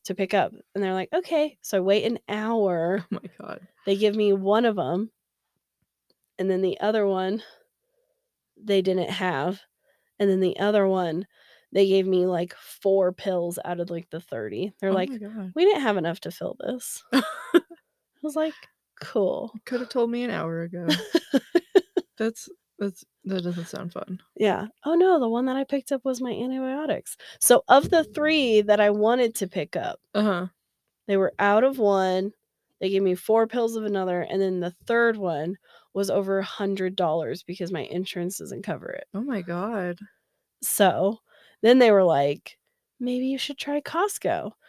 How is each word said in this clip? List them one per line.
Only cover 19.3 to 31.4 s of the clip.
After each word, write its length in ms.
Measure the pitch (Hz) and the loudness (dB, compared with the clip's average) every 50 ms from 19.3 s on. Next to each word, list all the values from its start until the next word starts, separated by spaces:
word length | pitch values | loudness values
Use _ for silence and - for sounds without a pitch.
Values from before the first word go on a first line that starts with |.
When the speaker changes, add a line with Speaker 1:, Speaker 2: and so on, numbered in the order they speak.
| - - - 220 - | 0 -4 -8 -10 -14
Speaker 2:
You 80 | 214 - | -16 -10
coulda 200 | - 262 240 247 | -6 -6 -6 -6
told 240 | - - 254 233 233 | -4 -2 -2 0 0
me 120 | 233 240 247 | -2 -4 -4
an 80 | 240 | -4
hour 300 | - 160 160 165 165 165 170 | -4 -4 -4 -6 -6 -6 -8
ago. 240 | 170 180 180 170 - | -8 -8 -6 -2 -2
Speaker 1:
<laughs> 60 | - 175 440 - - 277 - - - - - - - 349 - _ - 381 - _ - - - _ _ | -2 -2 -2 -2 -2 -2 -2 0 -2 -2 -2 0 -2 -2 -2 _ 2 2 2 _ -6 -6 -6 _ _
Speaker 2:
That's, 320 | - 220 226 226 - - - - _ _ _ _ - | -6 -6 -6 -6 -8 -18 -20 -20 _ _ _ _ -6
that's, 240 | 208 202 180 - - _ _ _ - | -6 -6 -6 -10 -20 _ _ _ -10
that 180 | 190 190 185 170 | -6 -6 -4 -4
doesn't 220 | 175 175 175 170 | -4 -6 -6 -8
sound 280 | - - - 175 175 - | -10 -10 -10 -10 -10 -10
fun. 260 | - - - 185 - _ _ _ | -10 -10 -10 -12 -14 _ _ _
Speaker 1:
Yeah. 300 | - 220 202 - - 208 220 _ _ - | 0 2 2 2 0 -4 -8 _ _ -4
Oh, 100 | 294 330 | 0 2
no, 240 | 339 370 381 359 302 | 4 4 4 4 4
the 100 | 247 226 | 2 0
one 160 | 226 240 254 | 0 0 -2
that 100 | 262 254 | -2 -2
I 80 | 269 269 | -2 -4
picked 280 | - 285 277 - - | -2 -4 -4 -4 -4
up 120 | 285 247 - | -6 -4 -2
was 160 | 269 254 233 | -4 -4 -4
my 100 | 254 247 | -4 -6
antibiotics. 840 | - - 247 254 262 262 262 262 262 294 311 277 165 - - - - _ - - - - | -6 -6 -6 -6 -4 -4 -6 -6 -6 -6 -4 -4 -4 -6 -6 -12 -18 _ -18 -20 -10 -2
So 240 | - - 240 - - | 4 6 6 6 6
of 220 | - 254 277 - - | 6 6 6 6 6
the 140 | 359 330 311 | 2 2 2
three 580 | 214 - 302 302 311 320 311 269 233 220 208 | 2 -2 -2 0 2 2 2 2 4 4 4
that 180 | 202 208 208 208 | 6 4 4 4
I 100 | 208 208 | 4 4
wanted 440 | 208 208 208 220 240 254 247 226 226 | 4 4 2 2 4 2 2 0 0
to 120 | - 196 | -4 -8
pick 280 | 180 - 185 147 - - | -4 -4 -6 -6 -4 -6
up 240 | 160 - - - - _ _ - | -6 -6 -6 -8 -10 _ _ -2
Speaker 2:
Uh-huh. 340 | - - 214 185 175 185 180 _ _ _ _ _ _ _ _ _ _ - | 0 0 2 0 -2 -4 -8 _ _ _ _ _ _ _ _ _ _ -4
Speaker 1:
they 100 | - 196 | 0 2
were 160 | 196 190 - - | 2 2 0 0
out 240 | - | 2